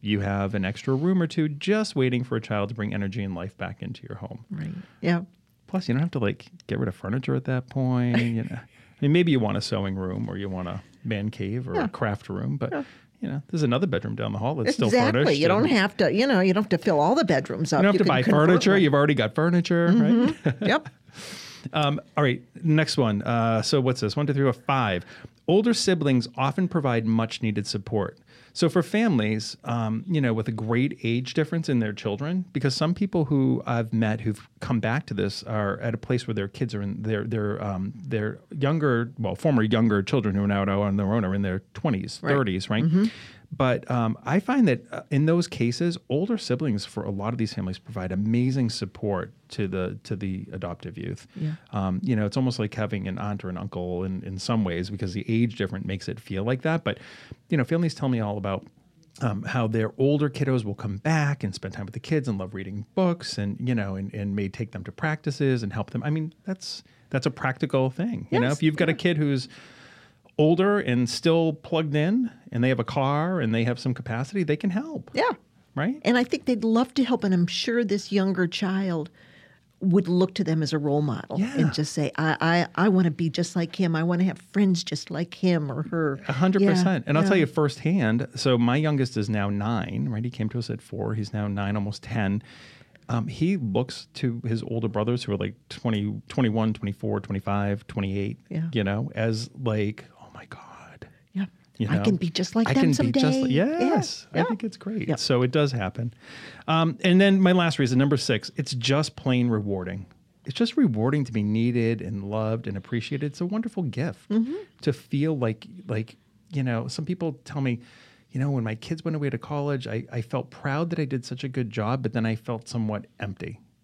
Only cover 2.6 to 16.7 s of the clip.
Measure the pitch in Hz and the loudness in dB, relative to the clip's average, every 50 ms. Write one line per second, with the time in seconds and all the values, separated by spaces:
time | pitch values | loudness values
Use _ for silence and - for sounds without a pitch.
2.6 | 101 104 113 110 104 104 101 101 101 98 95 110 101 98 92 85 87 98 - _ | -2 -2 -4 -6 -6 -4 -2 -4 -4 -4 -4 -4 -6 -6 -6 -6 -8 -10 -8 _
3.6 | - 90 - - - - - - - - - 104 101 - - - 117 _ - 151 | -10 -10 -8 -10 -10 -10 -10 -12 -12 -14 -12 -12 -12 -12 -12 -14 -14 _ -10 -8
4.6 | 156 156 165 175 185 - - _ - 170 175 170 180 - _ _ _ _ _ _ | -8 -8 -10 -12 -14 -16 -16 _ -2 0 0 0 -2 -6 _ _ _ _ _ _
5.6 | _ - - 190 180 - 120 131 156 170 - 143 113 101 - - - - - - | _ -6 -6 -4 -2 0 0 0 0 0 0 0 0 0 -2 -2 -10 -20 -20 -20
6.6 | - - - - 127 107 92 - - 92 107 131 127 - 135 131 131 - 131 127 | -10 -6 -4 -2 -2 -2 -4 -6 -6 -4 -4 -2 -2 -2 -2 -2 -2 -2 -4 -4
7.6 | 127 127 - 135 131 127 127 123 123 120 120 120 120 117 117 113 110 - - 120 | -4 -4 -4 -2 0 0 2 2 2 2 2 2 0 0 -2 -2 -4 -6 -8 -12
8.6 | - - _ - - _ - _ - 143 151 175 180 170 147 131 110 104 101 101 | -14 -16 _ -20 -20 _ -10 _ 2 4 6 6 6 6 4 4 4 2 0 -2
9.6 | 101 - - 101 98 98 95 95 95 92 92 104 113 107 95 95 98 98 95 92 | -2 -2 -2 -2 -2 -2 -2 -4 -4 -4 -4 -4 -6 -6 -6 -6 -6 -6 -6 -6
10.6 | 90 87 92 98 - - - _ _ - 113 101 101 107 - - 104 95 104 123 | -6 -6 -8 -10 -12 -14 -20 _ _ -4 -4 -2 -2 -4 -4 -4 -6 -4 -4 -6
11.6 | 127 131 - 427 302 214 - - - 110 101 - - - 92 95 107 127 143 143 | -6 -4 -4 -2 -2 -2 -2 -2 -2 -2 -2 -2 -6 -8 -8 -6 -4 -4 -4 -4
12.6 | 127 - - 294 277 - - - _ _ _ _ - - - 143 143 _ - 170 | -4 -4 -4 -6 -8 -10 -14 -20 _ _ _ _ -8 -6 -6 -6 -8 _ -2 0
13.6 | 151 131 120 131 180 185 - 90 - 110 107 - 110 107 104 104 107 123 151 156 | 2 2 2 2 0 0 -2 -2 -4 -4 -6 -4 -4 -4 -4 -2 -2 -2 -2 -2
14.6 | 113 - 294 - - 208 208 247 240 254 - - 147 - - 143 151 165 185 208 | 0 -2 0 2 2 4 4 4 4 4 4 4 4 4 4 4 4 4 4 4
15.6 | 233 - 269 220 190 202 - - 202 151 123 196 240 277 262 190 185 190 185 202 | 4 4 4 4 2 2 2 2 2 2 4 2 2 4 4 4 4 4 4 2
16.6 | 214 202 | 2 2